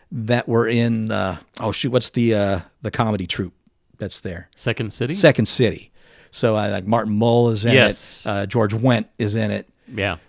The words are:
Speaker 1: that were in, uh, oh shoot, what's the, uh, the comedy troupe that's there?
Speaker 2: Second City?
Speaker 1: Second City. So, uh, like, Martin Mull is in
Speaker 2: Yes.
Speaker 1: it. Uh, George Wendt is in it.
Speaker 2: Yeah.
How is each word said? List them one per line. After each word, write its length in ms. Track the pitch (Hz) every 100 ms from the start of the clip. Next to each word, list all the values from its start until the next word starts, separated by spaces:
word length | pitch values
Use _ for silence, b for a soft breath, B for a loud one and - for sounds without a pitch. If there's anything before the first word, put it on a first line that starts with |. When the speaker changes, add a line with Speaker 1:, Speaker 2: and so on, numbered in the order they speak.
| b
Speaker 1:
that 340 | 135 110 120 -
were 200 | 117 113
in, 420 | 117 117 113 110
uh, 280 | 101 95 82 - -
oh 140 | 113
shoot, 180 | 101 131
what's 200 | 127 -
the, 240 | 127 117
uh, 260 | 107 101 92 - _
the 80 | 107
comedy 360 | - 113 101 90
troupe 280 | - 92 - _ _ _ -
that's 200 | 101 -
there? 280 | 101 85 -
Speaker 2:
Second 380 | - 127 113 107
City? 220 | - 120
Speaker 1:
Second 320 | 190 175 131 110
City. 440 | - 110 82 - b b b b
So, 220 | - 117
uh, 140 | 107 104
like, 160 | 98 95
Martin 280 | 120 107
Mull 340 | 104 117 120 120
is 160 | 110
in 80 | 117
Speaker 2:
Yes. 520 | 131 107 101 - - 110
Speaker 1:
it. 20 |
Uh, 160 | 101 101
George 280 | 117 107
Wendt 320 | 110 127 117 - -
is 160 | 107 110
in 140 | 107
it. 160 | 101 - _ -
Speaker 2:
Yeah. 260 | 120 98 80